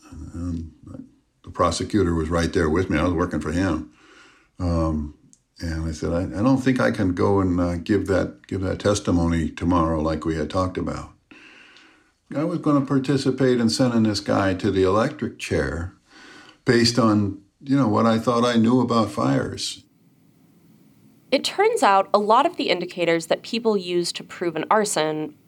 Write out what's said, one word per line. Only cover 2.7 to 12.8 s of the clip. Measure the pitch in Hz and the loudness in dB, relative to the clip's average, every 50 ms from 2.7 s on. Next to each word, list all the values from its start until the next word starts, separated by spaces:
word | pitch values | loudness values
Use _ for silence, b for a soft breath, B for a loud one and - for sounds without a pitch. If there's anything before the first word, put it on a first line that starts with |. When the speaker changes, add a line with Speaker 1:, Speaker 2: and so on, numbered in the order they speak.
| 78 90 95 - | 2 0 0 0
Speaker 1:
me. | 78 76 | 0 0
I | 76 | 0
was | 90 90 | 0 0
working | 82 90 87 - 76 | 0 -2 -2 -2 -4
for | 76 76 | -4 -2
him. | 78 90 95 95 - - - - b b b b b b b b b b b b b - | -2 0 0 0 -2 -4 -6 -10 b b b b b b b b b b b b b -4
Um, | 90 87 85 82 80 78 78 76 76 73 - _ _ _ - _ _ _ _ - | -2 0 0 0 0 0 -2 -4 -6 -8 -10 _ _ _ -20 _ _ _ _ -10
and | 90 82 80 80 80 82 | -8 -6 -6 -4 -4 -6
I | |
said, | 78 - 82 85 | -6 -4 -4 -2
"I, | 85 85 95 80 - 95 | -2 -2 -4 -4 -4 -2
I | |
don't | 110 135 135 131 | 2 2 2 2
think | 127 135 123 123 | 2 0 0 2
I | 120 117 | 0 0
can | 117 113 101 92 87 | 0 0 0 -2 0
go | 87 101 101 98 98 | 2 2 2 2 2
and, | 95 92 87 90 | 2 2 0 0
uh, | 87 87 87 | 0 -2 -2
give | 82 - - 104 98 - 98 | -4 -2 0 0 0 0 0
that, | 92 85 - - - - - | 0 0 0 -4 -8 -14 -12
give | - 104 95 | -8 -6 -4
that | 95 92 85 85 | -4 -4 -4 -2
testimony | - 101 104 - - 113 90 87 82 85 82 82 78 76 | 0 0 0 0 0 0 0 2 2 2 0 0 -2 -2
tomorrow | - - 92 85 85 85 82 80 80 78 | -4 -2 0 2 2 2 2 2 0 0
like | 78 80 80 78 78 | 0 -2 -2 -2 -4
we | 82 80 | -4 -4
had | 80 76 76 | -2 -4 -2
talked | - 92 92 90 - | -2 -2 -2 -2 -2
about." | - 82 76 73 69 71 - - _ _ _ B B B B B B B B B B B B B B B B B B _ _ - | -4 -6 -6 -6 -8 -12 -14 -20 _ _ _ B B B B B B B B B B B B B B B B B B _ _ -6
I | 139 156 | -4 -4
was | 175 175 156 | -4 -4 -2
gonna | - 156 143 139 | 0 2 2 2